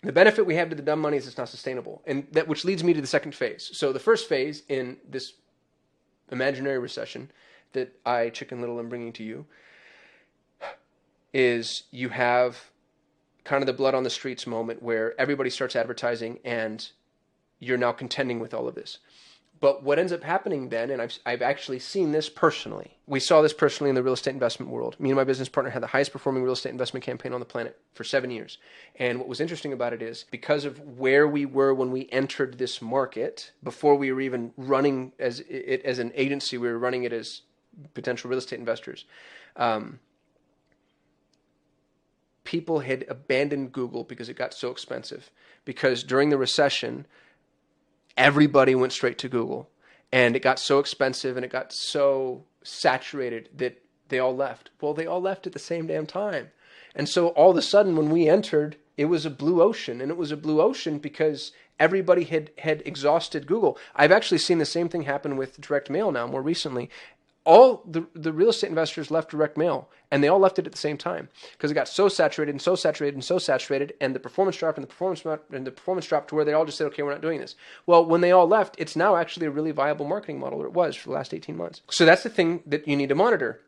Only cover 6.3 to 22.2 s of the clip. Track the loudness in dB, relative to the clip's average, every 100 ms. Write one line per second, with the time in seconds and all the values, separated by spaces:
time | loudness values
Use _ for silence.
6.3 | -4 -2 -2 -4 -4 -6 -10 -10 -12 -16
7.3 | _ _ _ _ -8 -8 _ -4 -2 -2
8.3 | -6 -12 -10 -8 -8 -10 -10 -12 -12 -14
9.3 | -14 -16 _ _ _ -20 -20 _ _ _
10.3 | _ _ _ -18 -18 _ _ _ _ _
11.3 | 0 0 0 -6 -10 -14 -10 -10 -2 0
12.3 | 2 0 -4 -20 _ _ _ _ _ _
13.3 | _ -4 -2 -2 0 0 0 -2 -6 -10
14.3 | -10 -8 -6 -6 -8 -4 -4 -4 -4 -2
15.3 | -2 -4 -4 -4 -2 -4 -4 -4 -4 -8
16.3 | -10 -8 -6 -6 -8 -14 _ _ _ _
17.3 | _ _ _ -4 0 0 -2 -8 -6 -4
18.3 | -4 -8 -8 -8 -10 -16 -18 _ _ -20
19.3 | _ _ _ 0 0 0 0 0 -4 -4
20.3 | -4 -2 -6 -4 -6 -4 -4 -6 -8 -6
21.3 | -2 -2 -4 -6 -10 -6 -2 0 0